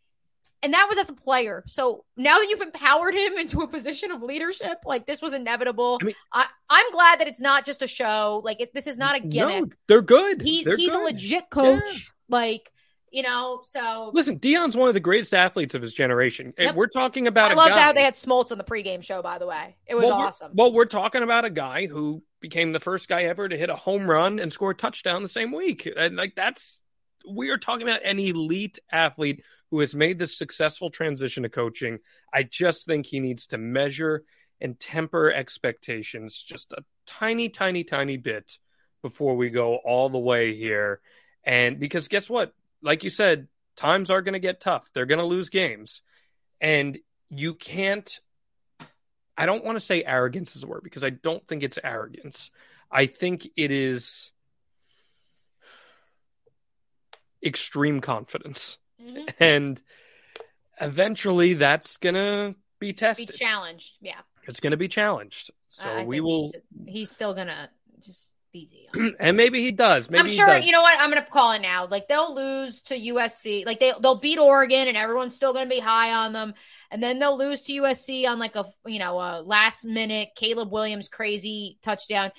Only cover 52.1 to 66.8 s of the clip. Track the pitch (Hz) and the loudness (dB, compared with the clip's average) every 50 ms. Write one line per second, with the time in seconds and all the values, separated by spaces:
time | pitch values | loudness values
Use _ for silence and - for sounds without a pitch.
52.1 | 127 - - 147 - - - - _ _ _ _ _ _ _ _ - 135 139 131 | -16 -20 -18 -16 -16 -14 -16 -16 _ _ _ _ _ _ _ _ 0 0 0 0
53.1 | - - - 180 180 170 - - - - 151 143 139 139 135 131 127 123 120 - | -2 -4 -4 -4 -4 -4 -8 -10 -6 -4 -2 -2 -2 -2 -2 -2 -4 -4 -8 -10
54.1 | - - - - _ _ _ _ _ _ _ _ _ _ _ _ _ _ _ _ | -12 -14 -16 -20 _ _ _ _ _ _ _ _ _ _ _ _ _ _ _ _
55.1 | _ _ _ _ _ _ _ _ _ _ _ - - - - _ _ _ _ _ | _ _ _ _ _ _ _ _ _ _ _ -20 -20 -20 -20 _ _ _ _ _
56.1 | _ _ _ _ _ _ _ _ _ _ _ _ _ _ _ _ _ _ _ _ | _ _ _ _ _ _ _ _ _ _ _ _ _ _ _ _ _ _ _ _
57.1 | - - _ _ _ _ - 156 139 - - - - 147 143 151 147 139 127 - | -20 -20 _ _ _ _ -6 -6 -6 -6 -10 -8 -4 -2 0 0 0 -2 -4 -4
58.1 | 127 110 104 - - - - 151 139 - - - - - _ _ _ _ 233 240 | -6 -6 -6 -8 -12 -12 -12 -10 -10 -8 -8 -8 -10 -14 _ _ _ _ -20 -20
59.1 | 247 277 302 311 - - 170 165 151 147 143 139 135 - _ _ _ _ _ _ | -18 -16 -14 -8 0 4 6 6 6 4 2 -2 -6 -8 _ _ _ _ _ _
60.1 | _ _ _ _ - - - _ _ _ _ _ _ - 156 147 139 156 190 214 | _ _ _ _ -20 -20 -20 _ _ _ _ _ _ -8 -8 -4 0 0 0 0
61.1 | 220 - - 202 180 175 175 180 180 151 143 139 147 160 - - - - - 180 | 0 -2 -2 0 2 4 4 4 4 6 4 4 4 4 0 -6 -10 -6 -2 -2
62.1 | 175 190 202 202 208 202 208 202 190 - _ _ _ - 202 202 196 - 226 220 | 0 0 0 -2 -2 -2 -4 -6 -8 -12 _ _ _ -12 -10 -10 -6 -2 0 0
63.1 | 220 220 233 208 - - 254 226 214 208 185 165 165 170 - - - _ 208 185 | 0 -2 -6 -12 -8 -6 -4 -4 -4 -4 -6 -10 -14 -18 -20 -20 -20 _ -18 -18
64.1 | 170 180 - _ _ _ _ - 120 - - 147 151 151 185 190 - 214 208 214 | -18 -18 -20 _ _ _ _ -16 -10 -6 -4 -2 -2 -2 -2 -2 -2 0 0 0
65.1 | 190 120 101 104 - - - - - _ _ _ - - 98 98 110 113 113 117 | 0 -2 -6 -12 -18 -18 -20 -20 -20 _ _ _ -18 -12 -10 -8 -6 -6 -6 -6
66.1 | 127 151 160 165 165 160 151 147 - - - _ - - | -4 -4 -2 -2 -2 -2 -2 -4 -8 -14 -20 _ -20 -20